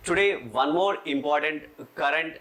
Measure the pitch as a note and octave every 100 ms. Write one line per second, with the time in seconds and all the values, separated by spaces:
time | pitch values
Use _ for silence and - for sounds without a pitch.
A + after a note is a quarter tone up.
0 | - E3+ G3+ F#3 A#2+ A#2 C#3+ E3 G3 F#3+
1 | - C#3 D3 D3 D3+ D3+ - - C3+ -
2 | C#3+ D3+ D#3+ D#3+